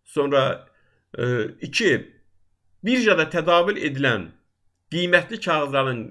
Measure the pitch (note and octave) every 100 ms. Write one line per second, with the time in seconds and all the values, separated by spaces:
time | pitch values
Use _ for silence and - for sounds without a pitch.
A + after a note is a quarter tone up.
0 | _ D3+ C#3 C#3 C3 - - _ _ _
1 | _ - B2 B2 G#2+ - F#3+ - G#3+ A#2+
2 | - _ _ _ _ _ _ _ F#3+ B3+
3 | A3 E3+ D#3+ E3+ D#3+ F3 F3 G#3 D#3 C3+
4 | C#3 A2 E2 _ _ _ _ _ _ E3
5 | F3 F3 E3+ A3+ - D#3 C#3+ C3+ C3+ A#2+
6 | G#2+